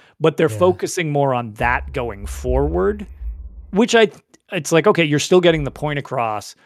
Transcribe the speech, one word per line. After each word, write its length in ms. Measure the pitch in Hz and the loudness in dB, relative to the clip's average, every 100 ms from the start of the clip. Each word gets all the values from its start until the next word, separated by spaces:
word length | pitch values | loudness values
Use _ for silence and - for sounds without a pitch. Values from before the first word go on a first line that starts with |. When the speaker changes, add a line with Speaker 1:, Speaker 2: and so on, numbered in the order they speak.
| _ - | _ -2
Speaker 1:
but 160 | 156 151 | 0 2
they're 140 | 160 | 0
Speaker 2:
Yeah. 80 | 107 | 2
Speaker 1:
focusing 520 | 180 180 180 - 160 | 0 0 -4 -6 -4
more 220 | 143 139 | 0 0
on 180 | 123 117 | -2 -4
that 380 | 107 123 131 - | -4 -2 -2 -4
going 340 | 139 120 101 101 | -6 -6 -8 -12
forward, 800 | - 127 127 147 170 196 208 202 - - - - - - | -8 -2 0 0 0 -2 -2 -8 -12 -12 -12 -16 -18 -6
which 240 | 185 233 | 0 4
I, 140 | 233 220 - _ _ - | 4 4 2 _ _ -10
it's 200 | 185 143 | -8 0
like, 140 | 165 202 | 4 4
okay, 180 | 202 | 4
you're 140 | 160 147 | 2 0
still 220 | - 185 | 4 4
getting 240 | 175 160 | 4 2
the 60 | 135 | -2
point 280 | - 151 143 | -6 -6 -6
across. 560 | - 131 113 107 - - | -6 -4 -2 -4 -8 -18